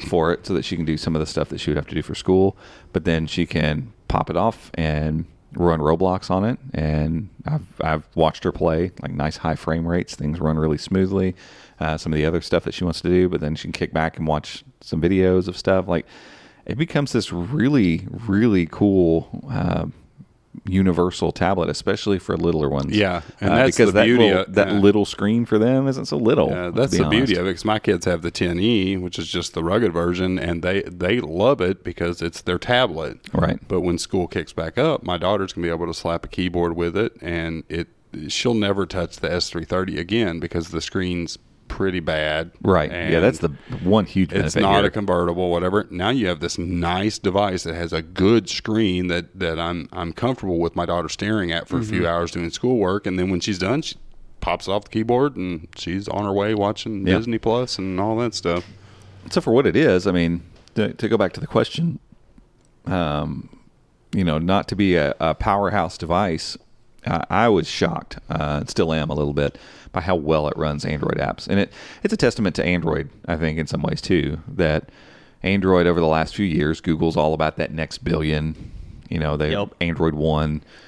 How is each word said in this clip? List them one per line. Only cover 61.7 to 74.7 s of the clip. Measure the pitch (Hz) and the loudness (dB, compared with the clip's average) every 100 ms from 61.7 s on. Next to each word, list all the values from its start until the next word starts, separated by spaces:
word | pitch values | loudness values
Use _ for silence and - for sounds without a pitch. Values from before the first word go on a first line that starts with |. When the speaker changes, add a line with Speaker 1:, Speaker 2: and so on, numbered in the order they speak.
| - 170 - _ - _ - - _ _ _ - | -2 -4 -4 _ -20 _ -20 -20 _ _ _ -4
Speaker 1:
um, | 92 80 73 76 69 - - _ _ _ _ _ | -2 0 -2 -4 -6 -12 -18 _ _ _ _ _
you | - | 0
know, | 87 78 | 2 2
not | 85 98 - | 2 0 0
to | 95 | 0
be | 98 | 4
a, | 87 71 - | 4 2 0
a | 80 | 0
powerhouse | 73 110 101 98 104 82 - | 0 0 2 2 0 -2 -4
device, | 80 87 101 80 - - _ - _ _ - | -2 0 0 -2 -6 -12 _ -20 _ _ -4
I, | 85 - | -4 0
I | 98 117 | 2 4
was | 95 78 | 4 2
shocked, | - - 82 - - - | 0 -2 -2 -10 -14 -6
uh, | 80 73 73 | -4 -2 -2
and | - | -4
still | - 82 | -2 0
am | 80 76 | 0 -2
a | |
little | 73 73 | -2 -2
bit, | 71 71 - - - - | 0 -2 -4 -20 -20 -10
by | 92 | -6
how | 85 90 | -2 0
well | 73 78 73 | 2 2 0
it | - | -2
runs | 76 73 | -2 -2
Android | - 76 - - | -4 -4 -2 -2
apps. | 71 - - | -4 -6 -2
And | 98 | 0
it, | - - - - | 0 -6 -20 -6
it's | 202 | -4
a | 220 | 2
testament | 123 117 101 - | 0 2 -2 0
to | |
Android, | - 87 80 76 - - - | 0 0 0 -2 -4 -10 -6
I | 82 | -2
think, | 80 78 | -2 -2
in | 78 | -4
some | 78 | -2
ways, | 71 - | -4 -4
too, | - 90 71 78 - | 0 2 2 -4 -6
that | 76 80 | 0 2